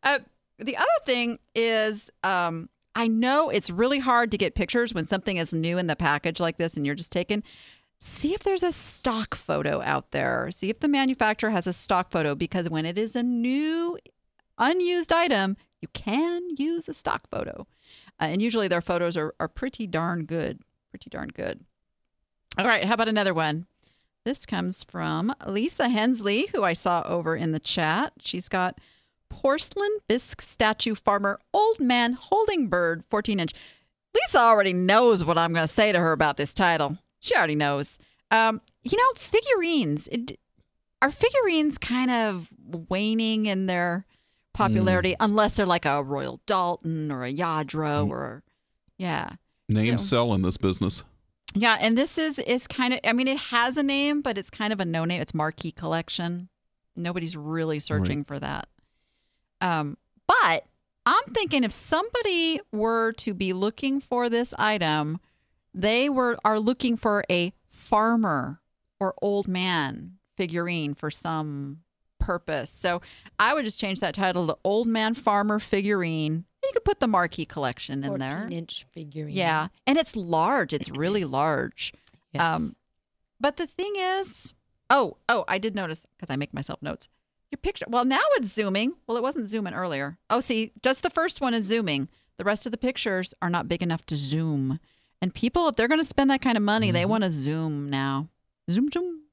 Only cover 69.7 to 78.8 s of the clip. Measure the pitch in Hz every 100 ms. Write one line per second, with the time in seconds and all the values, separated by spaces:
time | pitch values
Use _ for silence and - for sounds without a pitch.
69.7 | 170 139 - 175 185 _ _ 180 170 170
70.7 | 170 147 143 156 - 170 160 151 143 139
71.7 | 156 _ _ _ _ - 175 - 151 120
72.7 | - 180 175 - - - _ 220 302 226
73.7 | - 202 190 185 - 190 180 165 - 190
74.7 | 208 233 226 220 226 - 202 208 208 -
75.7 | 196 196 202 170 160 151 160 180 _ 539
76.7 | 480 - 415 247 196 175 - 156 - 135
77.7 | 120 - 139 139 143 131 151 214 170 165
78.7 | -